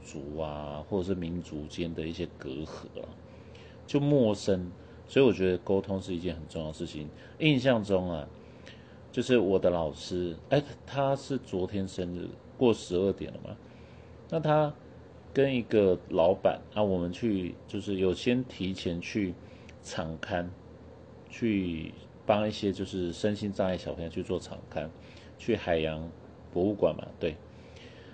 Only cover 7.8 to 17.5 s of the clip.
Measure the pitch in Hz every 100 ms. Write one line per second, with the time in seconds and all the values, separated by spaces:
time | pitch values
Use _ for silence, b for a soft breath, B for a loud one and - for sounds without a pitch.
7.8 | 101 95 90 82 71 - B B B B
8.8 | B B - - 117 123 92 95 90 87
9.8 | 78 69 - 90 87 82 - 139 143 -
10.8 | - 135 139 139 - 131 - 95 90 101
11.8 | 95 - 87 87 87 - - - 127 110
12.8 | - 87 98 92 76 - - - B B
13.8 | B B B B - 165 151 151 147 147
14.8 | - - - - - - 135 131 113 110
15.8 | 98 90 - - 82 98 95 - - -
16.8 | 104 92 87 92 120 98 87